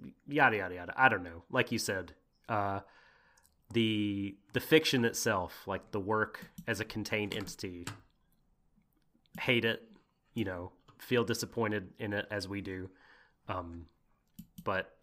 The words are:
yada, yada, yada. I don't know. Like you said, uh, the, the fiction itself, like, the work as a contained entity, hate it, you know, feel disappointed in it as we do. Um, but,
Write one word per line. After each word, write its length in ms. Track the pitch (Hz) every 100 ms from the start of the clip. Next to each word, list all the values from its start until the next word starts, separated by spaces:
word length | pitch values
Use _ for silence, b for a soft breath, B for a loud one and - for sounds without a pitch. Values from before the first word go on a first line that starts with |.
| - - -
yada, 300 | 143 135 110
yada, 180 | 92 90
yada. 180 | 87 -
I 140 | 131
don't 140 | 104
know. 200 | 87 85 -
Like 220 | 127 120
you 40 | 113
said, 340 | - 98 87 - _ _ -
uh, 320 | 110 101 98 - b b b b b b _ -
the, 640 | 117 110 110 104 98 98 - _
the 80 | 127
fiction 420 | - 156 156 131
itself, 600 | 117 - - 101 87 - -
like, 240 | 95 -
the 80 | 107
work 480 | 95 107 107 - - - -
as 140 | 104
a 60 | 110
contained 500 | 110 101 110 104 110
entity, 500 | 101 - 98 90 85 - - _ _ _ _ _ _ _ _ _ _ _ _ -
hate 240 | - 120 113
it, 180 | 110 - - _ _ _
you 120 | - 101
know, 260 | 90 90 - _ -
feel 280 | - 120 110
disappointed 640 | 113 101 - 107 107 90 -
in 140 | 107
it 120 | 104 -
as 160 | 104 95
we 140 | 101
do. 280 | 95 92 92 b b b b b -
Um, 380 | 92 85 85 85 _ _ _ _ - - -
but, 320 | - 95 - -